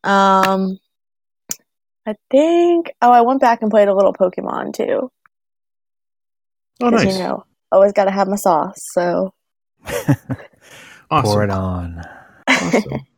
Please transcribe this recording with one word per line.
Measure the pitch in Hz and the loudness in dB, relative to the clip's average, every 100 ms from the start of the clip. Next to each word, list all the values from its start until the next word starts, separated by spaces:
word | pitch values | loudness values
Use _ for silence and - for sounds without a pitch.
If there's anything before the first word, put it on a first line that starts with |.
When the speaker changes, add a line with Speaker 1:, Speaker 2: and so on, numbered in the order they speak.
Speaker 1:
Um, | - 196 196 190 190 190 190 190 _ _ _ _ _ _ _ - _ _ _ _ | 2 2 4 4 2 0 -4 -8 _ _ _ _ _ _ _ -16 _ _ _ _
I | - 208 _ | -12 -12 _
think, | 262 311 339 349 339 339 - | 2 4 2 2 2 -2 0
oh, | 240 | 4
I | 240 | 4
went | 233 269 | 4 2
back | 254 233 | 0 0
and | 220 | 0
played | 214 202 | 2 2
a | |
little | 196 196 | 2 0
Pokemon, | 196 185 - - - - | 2 -2 -2 -8 -8 -8
too. | - - - 254 _ _ _ _ _ _ _ _ _ _ _ _ _ _ _ _ _ | -6 -4 -4 -6 _ _ _ _ _ _ _ _ _ _ _ _ _ _ _ _ _
Speaker 2:
Oh, | 240 | 0
Speaker 1:
'Cause, | 226 | 2
Speaker 2:
nice. | 190 190 | 0 -2
Speaker 1:
you | |
know, | 175 - _ _ _ | -6 -8 _ _ _
always | 190 202 | 2 4
gotta | 202 196 | 2 -2
have | 196 190 | 0 -2
my | 202 | -2
sauce, | 196 160 185 - - | 0 0 -2 -10 -8
so. | - 175 175 190 _ _ _ _ _ | -4 -2 -2 -6 _ _ _ _ _
Speaker 3:
<laughs> | - 587 - 139 - - - _ _ - - - _ | -10 -8 -2 -4 -4 -12 -12 _ _ -20 -20 -20 _
Speaker 2:
Awesome. | 151 110 | -2 0
Speaker 3:
Pour | 104 | 0
it | 104 | 0
on. | 95 92 90 87 82 85 - - _ - | -2 -4 -6 -10 -14 -18 -20 -20 _ -4
Speaker 2:
Awesome. | 262 175 262 - - - | -2 0 -2 -4 -12 -14